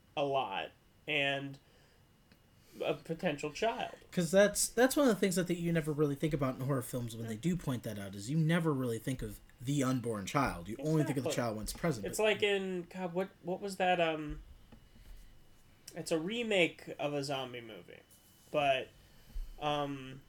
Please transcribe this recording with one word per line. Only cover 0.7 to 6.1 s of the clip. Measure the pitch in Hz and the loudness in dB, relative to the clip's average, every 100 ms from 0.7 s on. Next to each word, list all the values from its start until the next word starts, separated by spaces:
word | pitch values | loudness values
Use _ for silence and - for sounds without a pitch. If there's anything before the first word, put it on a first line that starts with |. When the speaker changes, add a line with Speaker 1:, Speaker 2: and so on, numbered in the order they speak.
| - _ _ - | -10 _ _ -2
Speaker 1:
and | 151 139 139 139 139 _ - _ _ _ _ _ - _ - - 113 - | 0 2 0 -4 -12 _ -20 _ _ _ _ _ -20 _ -20 -16 -6 -4
a | |
potential | - - 165 180 143 151 | -4 -6 -4 -2 -2 -6
child. | - 220 240 - - - | -2 -2 -2 -6 -10 -6
Speaker 2:
'Cause | 185 160 | -2 4
that's, | 190 202 196 - | 6 6 6 0
that's | - 254 302 | 4 4 6
one | 269 | 4
of | |
the | 202 | 4
things | 202 180 | 2 2
I | |
think | 175 175 | 0 0
you | 170 | 2
never | 165 151 | 2 2
really | 147 147 | 2 2